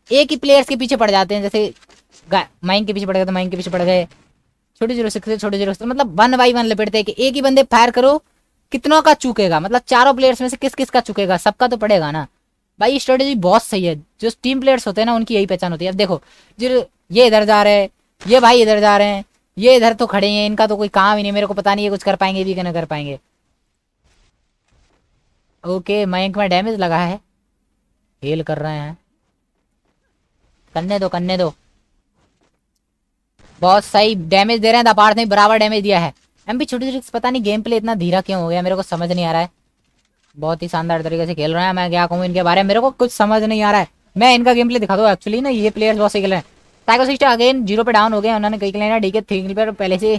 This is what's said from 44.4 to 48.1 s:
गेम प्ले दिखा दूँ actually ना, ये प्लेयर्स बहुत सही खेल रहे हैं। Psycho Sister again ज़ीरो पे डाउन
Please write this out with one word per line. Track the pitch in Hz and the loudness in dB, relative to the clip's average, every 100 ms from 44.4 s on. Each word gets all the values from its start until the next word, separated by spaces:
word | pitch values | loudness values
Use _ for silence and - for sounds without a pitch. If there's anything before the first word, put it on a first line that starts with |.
| 240 | 4
गेम | 240 240 | 2 2
प्ले | 240 | -2
दिखा | 196 196 | -2 2
दूँ | 214 | 2
actually | 185 214 226 | 2 -2 -4
ना, | 277 | -2
ये | 233 208 | -2 -2
प्लेयर्स | 214 220 220 | 0 0 2
बहुत | 208 | 0
सही | 208 | 0
खेल | 190 | -2
रहे | 185 | -4
हैं। | - _ _ _ - | -6 _ _ _ 0
Psycho | 240 262 | 2 2
Sister | 269 277 | 2 2
again | 233 247 262 202 | 4 2 0 -2
ज़ीरो | 214 | -2
पे | 233 | 2
डाउन | 220 220 | 2 2